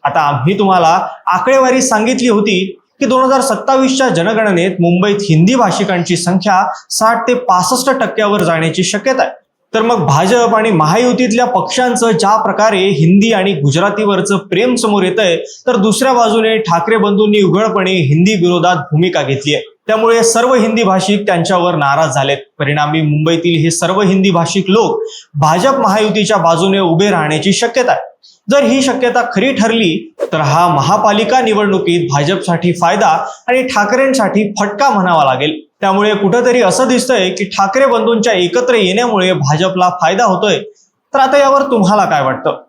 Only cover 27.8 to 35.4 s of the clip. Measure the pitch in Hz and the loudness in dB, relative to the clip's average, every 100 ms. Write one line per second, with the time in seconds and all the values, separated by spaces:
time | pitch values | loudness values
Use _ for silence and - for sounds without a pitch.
27.8 | 247 147 - _ - _ - 277 240 262 | 0 -2 -4 _ -20 _ 0 2 2 0
28.8 | 262 240 247 247 240 196 247 262 220 233 | 0 0 0 0 -2 -2 -2 0 0 0
29.8 | 202 160 - _ - 160 143 151 175 151 | 0 -2 -8 _ -6 -2 0 2 2 2
30.8 | 139 208 220 214 220 262 233 208 208 190 | 0 2 2 0 0 0 0 0 0 0
31.8 | - 170 147 139 147 196 196 165 175 170 | 0 -2 -2 -2 -2 -2 -2 -2 -2 0
32.8 | 170 196 165 160 - - - 254 254 208 | 0 2 2 0 -4 -12 -4 -2 0 -2
33.8 | 202 254 269 262 202 202 208 208 202 208 | 0 0 0 0 0 0 -2 -2 -6 0
34.8 | 277 214 180 165 139 127 | 0 2 2 2 2 0